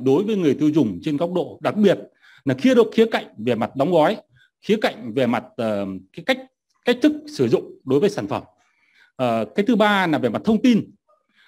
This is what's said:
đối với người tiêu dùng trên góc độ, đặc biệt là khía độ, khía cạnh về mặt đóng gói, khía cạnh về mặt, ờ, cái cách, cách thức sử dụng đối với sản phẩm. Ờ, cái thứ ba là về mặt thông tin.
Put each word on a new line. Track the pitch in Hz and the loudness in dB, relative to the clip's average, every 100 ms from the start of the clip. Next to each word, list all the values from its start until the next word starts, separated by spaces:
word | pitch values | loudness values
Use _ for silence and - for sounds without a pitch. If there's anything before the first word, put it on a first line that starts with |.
đối | 127 139 | 2 2
với | 208 208 | 2 0
người | 165 | 0
tiêu | 127 151 | 2 2
dùng | 151 113 87 | 2 0 -2
trên | 156 143 | -6 -4
góc | 175 | -2
độ, | 180 135 - | -4 -6 -6
đặc | - 196 | -4 2
biệt | 208 151 - _ _ _ | 2 2 -4 _ _ _
là | - | -4
khía | 131 254 | 0 4
độ, | 247 220 | 4 4
khía | - 226 | 2 2
cạnh | - - - | 0 -6 -8
về | 113 | -4
mặt | 113 110 135 | -2 -4 -2
đóng | 147 | 0
gói, | 175 151 220 - _ _ _ | 2 2 0 -10 _ _ _
khía | - 214 | -2 0
cạnh | 214 - 120 | -2 -6 -6
về | 113 120 | -2 0
mặt, | 117 - - | 0 -4 -6
ờ, | 113 101 101 95 - | -4 -4 -6 -10 -14
cái | - 165 | -8 -4
cách, | 262 - _ _ _ | -4 -6 _ _ _
cách | - 247 | -2 2
thức | 302 302 - | 2 0 -6
sử | - 120 | -4 0
dụng | 135 - - | 0 -2 -14
đối | 135 135 | -2 0
với | 202 | 2
sản | - 101 | -2 -6
phẩm. | 110 - _ _ _ _ _ _ - | -8 -8 _ _ _ _ _ _ -4
Ờ, | 127 113 107 | -2 -2 -2
cái | - 202 | -2 0
thứ | 226 | 2
ba | 208 202 180 | 2 2 0
là | 143 | 0
về | 120 | -2
mặt | 110 | -2
thông | - 220 | 0 2
tin. | 254 220 - _ _ _ _ _ | 2 2 0 _ _ _ _ _